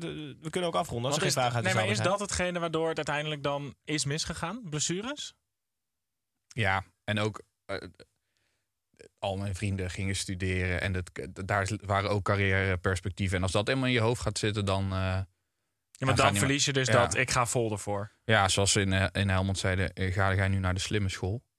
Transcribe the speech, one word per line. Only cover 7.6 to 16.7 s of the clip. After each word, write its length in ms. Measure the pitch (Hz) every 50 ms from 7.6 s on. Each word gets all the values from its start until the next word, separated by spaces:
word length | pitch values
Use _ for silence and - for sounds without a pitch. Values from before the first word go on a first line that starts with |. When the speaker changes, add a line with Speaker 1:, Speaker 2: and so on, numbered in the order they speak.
| _
Speaker 3:
eh, 120 | _ 98 76 - 90 82 _ - _ _ _ _ _ _ _ _ _ _ _ _ _ _ _ _ _ _ _ - - _ _
al 180 | - 101 98 95
mijn 180 | 98 101 95
vrienden 340 | 90 - 101 98 95 92 90
gingen 260 | - - 98 95 98
studeren 680 | - - - 98 90 95 92 92 92 90 92 90 85
en 100 | - 95 95
dat, 160 | 92 87 - - - - 82 92 - 95
daar 240 | 95 104 101 95 95 110 101 -
waren 240 | 95 104 98 98 101
ook 140 | 101 104 90
carrièreperspectieven. 1120 | - 104 101 98 98 95 95 95 98 92 87 - 101 95 90 - 98 87 - 101 92 95 92
En 60 | 95
als 80 | 92
dat 180 | - 104 104 117
eenmaal 160 | 131 135 131 127
in 40 | 127
je 60 | 120
hoofd 220 | 110 113 123 120
gaat 160 | - 117 104 -
zitten, 280 | - 110 104 110 101
dan, 180 | 98 95 98 98
eh, 60 | 98
Speaker 1:
Ja, 60 | 95 95
maar 280 | 95 92 92 92 92 - _ _ _ _ _ _ _ _ _ _ _ _ _ -
Speaker 3:
dan 100 | 135 135
Speaker 1:
dan 100 | 135 131
Speaker 3:
gaat 120 | 135 139
niet 80 | - 101
Speaker 1:
verlies 260 | - 135 139 139 -
je 80 | -